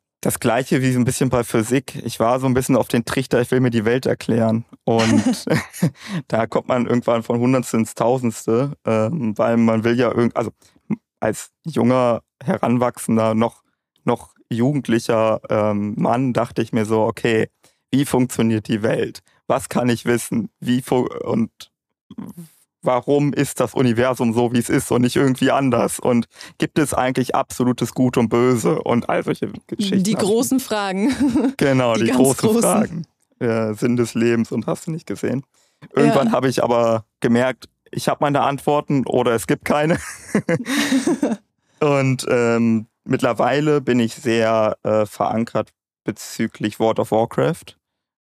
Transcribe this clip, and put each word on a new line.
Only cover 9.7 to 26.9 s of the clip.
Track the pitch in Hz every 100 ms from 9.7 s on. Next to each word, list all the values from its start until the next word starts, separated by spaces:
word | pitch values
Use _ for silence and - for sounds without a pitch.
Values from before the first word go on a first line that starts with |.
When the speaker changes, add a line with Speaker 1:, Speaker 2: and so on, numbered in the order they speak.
| 113
Speaker 1:
will | 117 120
ja | 120
irgend-, | 113 117 -
also | 107 - _ _ - - _ _
als | 110 - - _
junger, | 165 127 117 127 123 117 - -
heranwachsender, | 123 - 127 120 123 - - 113 110
noch, | 110 117 - _ _ _ _
noch | 120 120 - _ -
jugendlicher, | 113 127 147 120 113 - 113 110 110 -
ähm, | 110 107 104 104 101
Mann | - 120 135
dachte | 113 117 -
ich | 113
mir | 113
so, | 107 110
„Okay, | 110 - 120 110 107 _ _ _ _
wie | 131
funktioniert | 143 127 127 - 113 110 -
die | 110
Welt? | 110 151 - - _ _ -
Was | 127 -
kann | - 123
ich | 117
wissen? | 120 120 - 117 - _
Wie | 127 123
fu-, | - 131 - -
und | - 117 113 - - _ _ _ - - - - 165 _ _ _
warum | - 123 135 143 147
ist | 143 139 -
das | 123
Universum | - 127 113 127 127 120
so, | 113 120
wie | 120
es | 120
ist | 143 -
und | 123
nicht | 123 -
irgendwie | 139 131 131
anders? | 127 135 117 - -
Und | 135 120 - - - -
gibt | 151 -
es | 143